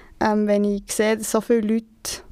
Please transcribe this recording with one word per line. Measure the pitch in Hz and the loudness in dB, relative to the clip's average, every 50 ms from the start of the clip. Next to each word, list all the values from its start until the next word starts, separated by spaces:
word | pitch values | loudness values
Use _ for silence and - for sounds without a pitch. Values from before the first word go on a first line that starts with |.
| - - - - | -20 -20 -6 -2
Ähm, | 220 214 214 214 208 | 0 2 2 2 2
wenn | 208 202 208 208 | 2 2 2 2
ich | 208 202 202 - | 0 0 -2 -4
sehe, | - - - 214 220 220 | -4 -2 0 0 0 0
dass | 220 214 - | -2 -2 -2
so | - 220 | -2 -2
viele | 214 - 233 233 214 208 226 | 2 2 2 2 2 0 -2
Leute | 226 226 - - _ - - - - - - | -2 -4 -8 -16 _ -12 -10 -10 -10 -14 -20